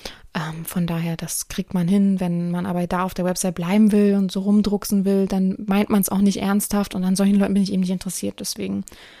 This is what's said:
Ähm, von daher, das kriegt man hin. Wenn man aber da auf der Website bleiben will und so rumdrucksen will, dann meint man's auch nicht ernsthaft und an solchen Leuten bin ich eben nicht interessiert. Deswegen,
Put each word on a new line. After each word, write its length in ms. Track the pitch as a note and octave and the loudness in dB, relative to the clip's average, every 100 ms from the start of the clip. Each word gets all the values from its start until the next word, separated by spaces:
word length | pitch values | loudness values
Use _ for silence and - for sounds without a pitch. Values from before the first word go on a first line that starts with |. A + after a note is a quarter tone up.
| - - - | -16 -18 -12
Ähm, 320 | E3 D#3 D#3+ E3 | -8 -8 -8 -6
von 220 | F3+ E3+ | -4 -2
daher, 300 | E3+ E3+ E3 | -2 -4 -6
das 300 | E3 - - | -6 -8 -8
kriegt 260 | - F#3 | -8 -4
man 140 | F#3 E3+ | -2 2
hin. 320 | G3+ G3 F#3+ | 4 4 2
Wenn 320 | F3+ F3 F3 | 0 -2 -2
man 140 | F3 F#3+ | -4 -2
aber 220 | F3+ F3 | -2 -2
da 160 | F3+ | -2
auf 100 | F#3 | -4
der 120 | - F3+ | -2 -2
Website 300 | F3+ F#3+ F3+ | -2 -4 -4
bleiben 360 | E3+ G#3 G#3+ | 0 4 6
will 240 | G#3 G#3 G3+ | 6 4 4
und 160 | F#3+ | 0
so 100 | F#3+ | -2
rumdrucksen 640 | G3 G#3 G3+ G3+ - G3+ F#3+ | 2 4 4 0 0 0 2
will, 220 | G3 F#3+ | 2 2
dann 300 | F#3+ F#3+ G3 G#3+ | 0 0 -2 0
meint 220 | G3 G#3 | 0 2
man's 200 | G#3 G3 | 2 2
auch 120 | F#3+ | 2
nicht 200 | G3+ F#3 | 2 2
ernsthaft 540 | G3 G3+ - G3+ G3 F#3+ | 0 -2 0 -2 -2 -2
und 80 | |
an 120 | F#3 F#3+ | 0 2
solchen 200 | G3 G3+ | 4 4
Leuten 180 | G3 | 4
bin 100 | G3 | 2
ich 80 | F#3+ | 0
eben 100 | F#3+ | 0
nicht 100 | F3+ | -2
interessiert. 480 | F#3 F#3+ - G3+ - | -4 -6 -6 -8 -8
Deswegen, 440 | G3 - F#3+ G3 G3 - - - | -10 -8 -6 -6 -8 -16 -20 -20